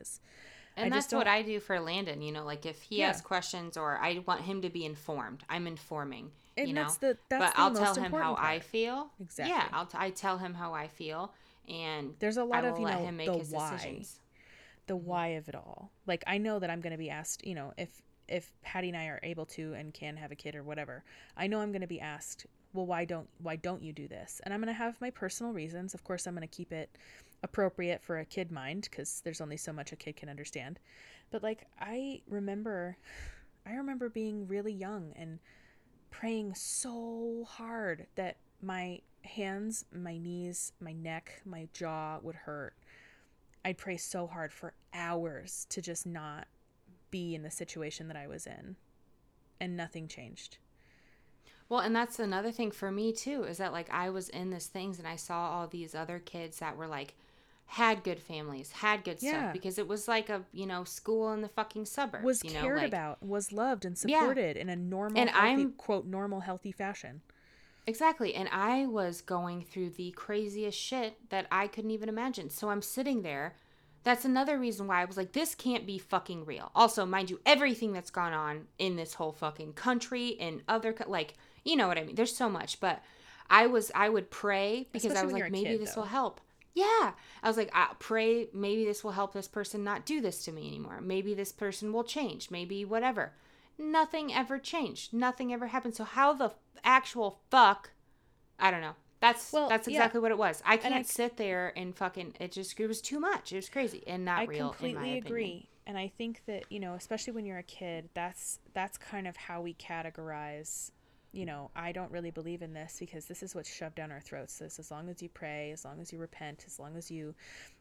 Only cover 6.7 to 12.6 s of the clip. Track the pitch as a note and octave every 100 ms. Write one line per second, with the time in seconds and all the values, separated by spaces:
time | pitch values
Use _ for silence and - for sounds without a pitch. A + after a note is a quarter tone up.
6.7 | C#4+ D4 - C4+ A#3 - G3+ F3+ - F#3
7.7 | A3+ G3+ F#3+ F#3 E3 D#3+ - D#3 D#3+ -
8.7 | A3+ A3+ C4 D4 - F3+ - D#4 F4 F3
9.7 | - F3 D#3+ F#3+ F#3 G3 F#3 F#3 F3 E3+
10.7 | D#3+ D3+ - D#3 D#3 G3 - - - -
11.7 | E3 D#3+ D#3 C#3 - G#3+ A3 A#3+ A#3+